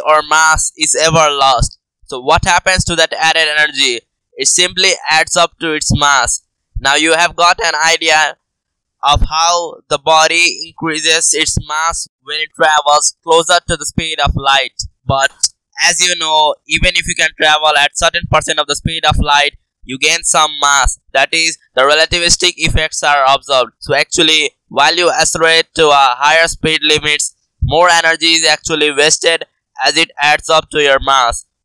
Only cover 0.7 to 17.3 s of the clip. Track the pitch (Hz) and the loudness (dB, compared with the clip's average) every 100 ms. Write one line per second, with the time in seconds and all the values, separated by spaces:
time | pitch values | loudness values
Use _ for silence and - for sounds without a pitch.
0.7 | - 151 123 160 160 151 143 135 120 - | -6 -4 0 2 2 2 2 2 2 -2
1.7 | - _ _ - 131 131 165 190 175 185 | -6 _ _ -14 -8 0 0 2 0 0
2.7 | 185 - 165 160 - 160 160 156 151 151 | -2 -2 -2 -2 0 0 2 0 0 0
3.7 | 139 135 117 - _ _ - 131 - 180 | 0 -2 -2 -8 _ _ -6 -2 0 -2
4.7 | 180 190 170 147 160 160 180 170 - 165 | 0 -2 -2 0 0 0 0 -2 -2 -6
5.7 | 151 - 147 143 135 120 - - _ _ | -4 -2 0 2 2 0 -4 -10 _ _
6.7 | - 135 147 160 160 175 160 175 185 170 | -6 -2 0 2 2 0 2 2 2 -2
7.7 | 151 165 165 165 156 147 - _ _ _ | 0 0 0 2 2 0 -4 _ _ _
8.7 | _ _ _ 139 147 - 156 170 175 170 | _ _ _ -2 0 0 0 0 0 -2
9.7 | - _ 147 151 160 160 165 170 - 165 | -10 _ -4 2 2 4 2 0 -2 -14
10.7 | - 160 156 156 160 - 156 156 - 147 | -8 -6 -4 0 0 0 -2 -2 -4 -6
11.7 | 151 165 - - _ 139 151 156 - 160 | -4 -4 -6 -12 _ -12 -10 -10 0 2
12.7 | 151 147 147 - - 170 165 165 175 - | 2 2 2 0 -6 -4 -4 0 -2 -2
13.7 | 160 147 - 160 151 139 139 135 135 127 | -6 -6 -8 -6 -4 -4 -2 0 0 -2
14.7 | - - _ 127 135 135 - - - _ | -10 -16 _ -4 -2 -2 -4 -10 -10 _
15.7 | - 165 170 180 170 160 156 151 - - | -4 -2 0 -2 -2 0 2 2 -2 -6
16.7 | 160 180 175 170 175 160 | -2 0 -2 -4 -4 -4